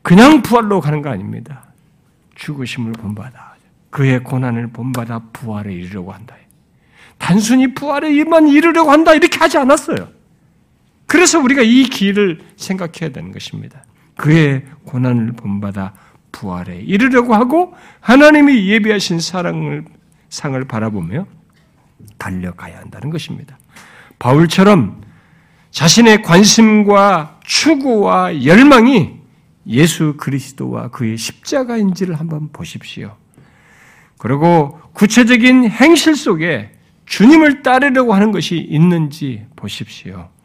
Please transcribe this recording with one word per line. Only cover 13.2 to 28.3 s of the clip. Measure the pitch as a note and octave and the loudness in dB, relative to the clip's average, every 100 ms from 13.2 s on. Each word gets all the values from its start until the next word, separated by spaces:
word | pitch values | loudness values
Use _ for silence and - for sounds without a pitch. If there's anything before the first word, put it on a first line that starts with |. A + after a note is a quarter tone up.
| F#2+ | -16
것입니다. | G2 - G#2 - - _ _ _ - | -16 -16 -16 -18 -20 _ _ _ -4
그의 | D3 E3 D3 C3+ - - | 2 2 2 -2 -8 -20
고난을 | - B2+ B2+ A#2+ A2+ | -12 -4 -2 -2 -4
본받아 | A#2+ G#2 G2+ G2+ G2 F#2+ _ _ _ _ | -8 -10 -8 -8 -10 -12 _ _ _ _
부활에 | - G2+ F2+ F3 F2 | -14 -12 -10 -12 -14
이르려고 | G#2+ G3+ C4 B3+ A#3+ | -6 -2 0 0 2
하고 | G#3+ B3 D#4 F4+ - - _ | 0 2 0 -2 -8 -20 _
하나님이 | - C4 D4+ D4+ C#4+ B3+ F#3+ | 2 6 6 6 4 2 2
예비하신 | A3 G#3+ G#3 - E3 | 0 0 -2 -4 -6
사랑을, | D#3+ F#3 F3 E3 D3+ D3 D3+ _ _ _ _ | -6 -6 -6 -6 -8 -10 -14 _ _ _ _
상을 | - D3+ C3 | -12 -8 -8
바라보며 | C3 A2 A2 G#2 E2 C#3 G3+ _ _ _ _ _ _ _ - _ | -8 -6 -6 -6 -8 -10 -10 _ _ _ _ _ _ _ -20 _
달려가야 | G2 F#2 F2+ E2 F2 F2 | -12 -10 -10 -14 -20 -20
한다는 | - - C3+ | -20 -14 -10
것입니다. | D#3+ - - - _ _ - - - _ _ | -10 -12 -16 -18 _ _ -20 -20 -20 _ _
바울처럼 | A#2+ C#3+ E3 - G3 G3 G2 - - _ _ _ _ _ _ | 0 2 2 4 4 4 0 -8 -20 _ _ _ _ _ _
자신의 | - D#3+ G3+ A#3 G#3+ | -2 2 4 4 4
관심과 | G#3+ F3 G#3 - A3 G#3+ G3+ G3+ G3+ F3+ D3+ _ | 4 4 4 4 4 4 2 2 2 0 -6 _
추구와 | - - D4 D4+ C4+ A3 F#3+ F#3 F3+ | -6 -2 0 0 0 0 0 0 -2